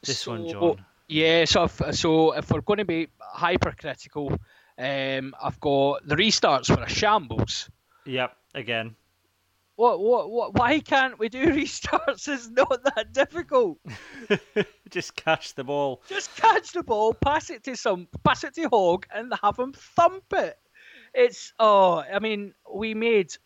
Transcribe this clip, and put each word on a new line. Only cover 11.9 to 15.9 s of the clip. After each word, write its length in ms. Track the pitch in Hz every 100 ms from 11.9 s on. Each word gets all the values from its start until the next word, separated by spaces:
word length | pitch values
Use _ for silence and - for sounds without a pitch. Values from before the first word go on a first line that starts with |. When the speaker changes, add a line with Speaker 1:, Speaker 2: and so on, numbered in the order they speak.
| - 320 269 -
Speaker 2:
It's 200 | 277 233
not 340 | 233 262 254 269 262
that 160 | 226
difficult. 640 | 254 277 320 339 269 220 147 - 107 - 277 233
Speaker 1:
<laughs> 560 | - - - 202 _ -
Just 260 | 185 - -
catch 380 | - 160 -
the 100 | -
ball. 380 | 131 143 143